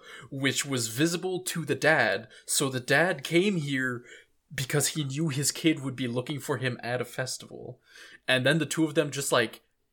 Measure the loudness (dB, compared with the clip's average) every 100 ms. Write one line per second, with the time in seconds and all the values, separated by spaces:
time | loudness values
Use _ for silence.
0 | -16 -20 -12 -2 0 0 -2 -2 -2 0
1 | 0 0 -2 -4 -4 -4 -2 0 4 4
2 | 4 0 -4 -14 -4 0 0 -2 2 4
3 | 4 0 0 2 4 2 0 0 -2 -4
4 | -10 -20 _ _ _ -8 -2 0 0 0
5 | -4 -2 0 0 -2 2 2 2 -2 -4
6 | -2 -2 -4 -6 -4 -2 -2 -4 -2 -4
7 | -4 -6 -6 -8 -12 -14 -14 -16 _ -20
8 | -20 -8 0 4 4 4 2 0 2 2
9 | 0 -2 2 2 2 -2 _ _ _